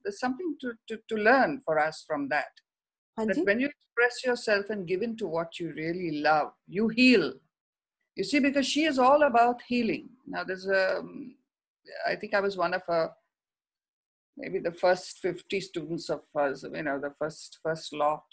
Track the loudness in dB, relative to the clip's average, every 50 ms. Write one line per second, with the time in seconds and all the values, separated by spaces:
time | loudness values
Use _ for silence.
0 | -10 -8 -6 -4 -4 -4 -4 -4 -6 -6 -6 -6 -8 -10 -10 _ _ -12 -12 -12
1 | _ -6 -2 2 4 6 6 6 4 2 0 -4 -2 0 2 2 2 0 -2 -6
2 | -6 -4 -4 -4 -2 -2 -2 -2 -2 -4 _ _ _ _ _ _ _ _ _ _
3 | _ _ -6 -4 -2 -2 0 0 2 2 2 2 0 -4 -4 _ _ _ 0 2
4 | 2 2 2 -2 -2 -2 -2 -2 0 0 0 0 0 -2 -6 -6 -4 -4 -4 -2
5 | -2 -4 -6 -6 -6 -4 -4 -4 -4 -6 -8 -8 -8 -8 -6 -6 -6 -4 -4 -4
6 | -4 -4 -2 0 2 4 4 4 2 -2 -6 _ _ -8 -2 0 0 0 4 6
7 | 6 8 8 6 4 2 -4 -8 _ _ _ _ _ _ _ _ _ _ _ _
8 | _ _ -6 -6 -2 2 2 4 4 4 2 2 0 0 2 2 2 2 4 4
9 | 6 6 6 6 6 6 6 6 6 4 4 -2 -4 -4 -2 0 0 0 -2 -4
10 | -6 -12 -20 _ -14 -10 -8 -6 -6 -6 -6 -6 -2 0 2 2 4 2 0 -2
11 | -4 -10 -12 -14 -14 -14 -16 _ _ _ _ _ _ _ _ _ _ -16 -8 -4
12 | -2 -2 -2 -4 -4 -2 0 0 0 0 0 0 -2 0 -2 -2 -2 0 0 0
13 | 0 -2 -6 _ _ _ _ _ _ _ _ _ _ _ _ _ _ _ _ _
14 | _ _ _ _ _ _ -16 -12 -10 -6 -6 -4 -4 -4 -4 2 2 2 2 2
15 | -2 -12 -10 -6 -6 -6 -6 -6 -8 -6 -6 -6 -6 -6 -10 -10 -8 -6 -8 -6
16 | -4 -6 -6 -6 -8 _ -2 -2 0 0 -2 -6 -10 -10 -8 -6 -6 -4 -4 -4
17 | -6 -8 -6 -6 -8 -8 -8 -10 -16 -18 -14 -8 -6 -6 -6 -6 -8 -8 -4 0
18 | 0 0 0 -2 -6 _